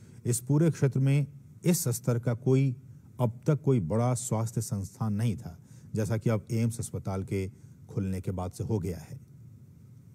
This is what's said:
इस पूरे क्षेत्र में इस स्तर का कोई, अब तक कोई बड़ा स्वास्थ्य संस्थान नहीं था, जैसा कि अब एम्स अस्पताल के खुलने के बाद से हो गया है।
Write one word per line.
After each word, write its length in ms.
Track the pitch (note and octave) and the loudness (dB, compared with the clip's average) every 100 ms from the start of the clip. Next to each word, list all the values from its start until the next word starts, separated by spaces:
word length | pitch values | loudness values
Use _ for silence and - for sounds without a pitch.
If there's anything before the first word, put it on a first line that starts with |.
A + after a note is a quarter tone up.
| - - A#2+ | -20 -6 -2
इस 140 | A#2 | -2
पूरे 320 | - D3 E3 | 2 4 4
क्षेत्र 280 | - C#3 C3 | 4 2 4
में 280 | C3+ C#3 C#3 - - - E3 | 4 4 2 -6 -20 -4 0
इस 220 | F3 B2+ | 2 0
स्तर 320 | A2+ - A#2 | -2 0 0
का 140 | B2 | 0
कोई, 420 | A#2 C3 C3+ C3+ B2+ - - - - | 0 2 4 4 -2 -10 -20 -20 -2
अब 240 | B2 - - | -2 0 0
तक 140 | D3+ | 2
कोई 180 | C#3 C3 | 2 2
बड़ा 340 | D#2+ G#2+ A#2+ | 2 2 2
स्वास्थ्य 480 | B2 - A2 A2+ A#2 | 0 -2 -2 -2 -4
संस्थान 520 | G#2+ G#2 F#2 - A2 | -4 -4 -6 -6 -4
नहीं 240 | G#2 A#2 F2+ | 0 0 -2
था, 220 | - - - - - G#2 | -8 -16 -20 -20 -8 -4
जैसा 220 | G2 A2 | -2 0
कि 120 | A#2 | 0
अब 180 | G#2+ - | 0 0
एम्स 280 | A2+ A2+ A2 | 0 0 -2
अस्पताल 440 | G2 G2 G2 F#2+ | -6 -8 -4 -4
के 280 | F#2 G2 F#2+ - - - - | -2 -2 -4 -8 -20 -20 -8
खुलने 320 | - F#2+ F#2 | -4 -2 -2
के 100 | - | -4
बाद 200 | F#2 F2+ | -4 -6
से 120 | - | -6
हो 160 | F2+ A2 | -4 -2
गया 180 | F2+ E2+ | -2 -6
है। 220 | - - - - - - - - - - - | -10 -16 -18 -20 -20 -20 -20 -20 -20 -20 -20